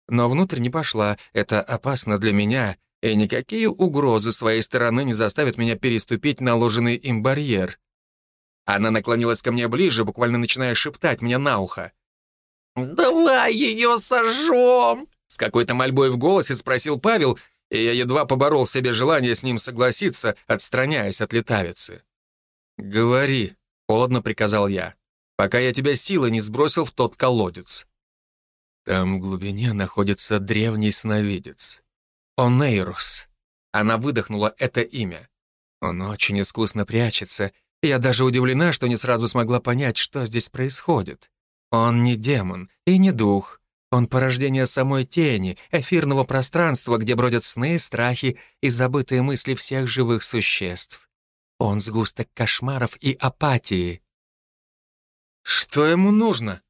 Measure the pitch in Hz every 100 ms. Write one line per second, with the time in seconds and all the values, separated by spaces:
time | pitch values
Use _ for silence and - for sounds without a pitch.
0 | - 120 120 139 185 135 120 160 151 110
1 | 104 104 - 110 101 107 - 123 131 131
2 | - 104 110 101 104 131 110 92 _ -
3 | 110 104 104 - 135 220 220 - 185 143
4 | 143 110 110 113 113 113 110 127 117 117
5 | 139 107 110 - 139 113 117 113 131 117
6 | - 110 143 135 127 117 117 110 120 117
7 | 135 113 120 135 147 104 90 - _ _
8 | _ _ _ _ _ _ - 101 110 110
9 | 104 117 117 117 131 120 120 123 185 117
10 | 107 - 120 120 120 131 127 117 147 -
11 | 165 123 120 127 139 110 95 - 87 _
12 | _ _ _ _ _ _ _ - 127 165
13 | 269 330 330 262 240 226 262 220 240 233
14 | - 254 226 247 311 247 247 247 240 233
15 | 311 _ - - 113 117 117 123 131 131
16 | 135 123 143 190 147 131 - 127 151 139
17 | 214 226 139 117 - _ - 110 117 123
18 | 123 139 131 131 143 151 123 135 127 113
19 | 131 160 123 110 127 117 - 117 123 120
20 | 196 - 113 - - 110 - 123 135 151
21 | 101 95 107 117 107 110 87 87 - 90
22 | _ _ _ _ _ _ _ - 101 104
23 | 117 127 139 135 98 - _ _ - 110
24 | 127 123 113 107 107 107 101 95 87 -
25 | _ _ _ - 98 123 127 127 135 139
26 | - 190 123 113 107 117 147 170 147 -
27 | 120 - 131 120 95 87 90 - - _
28 | _ _ _ _ _ _ _ _ - 95
29 | 92 95 95 92 98 101 123 104 95 -
30 | 101 98 - 104 98 107 113 110 107 101
31 | 110 107 104 98 - 71 - - _ _
32 | _ _ _ - 123 127 143 107 90 90
33 | - - - _ _ _ _ 107 107 113
34 | 131 117 - 104 107 - 131 - 113 139
35 | 98 80 - _ _ _ _ - 87 87
36 | 95 104 - 101 98 - 110 107 101 113
37 | 117 - 98 - 98 - _ - 156 131
38 | 127 117 127 127 127 131 175 - 123 117
39 | 123 117 117 127 113 120 127 123 135 -
40 | - 143 117 117 - - 131 - - 147
41 | 82 67 _ _ _ _ - 113 117 120
42 | 120 117 117 135 92 90 95 _ - 190
43 | 190 127 107 101 - - _ _ - 123
44 | 117 131 131 123 139 135 127 - 131 139
45 | 131 - 156 110 92 90 - 170 127 175
46 | 147 135 127 135 131 165 170 131 - 117
47 | 110 120 123 117 - - 135 170 - 123
48 | 120 127 131 - - - 139 120 127 139
49 | 131 127 131 135 - 131 - 135 127 127
50 | 120 113 - 117 - - 92 90 - -
51 | _ _ _ _ _ - 113 104 104 110
52 | 107 - 113 - 113 - 127 135 117 -
53 | 139 127 131 - 151 127 - 95 87 87
54 | _ _ _ _ _ _ _ _ _ _
55 | _ _ _ _ - - - 143 151 175
56 | 196 214 226 127 113 90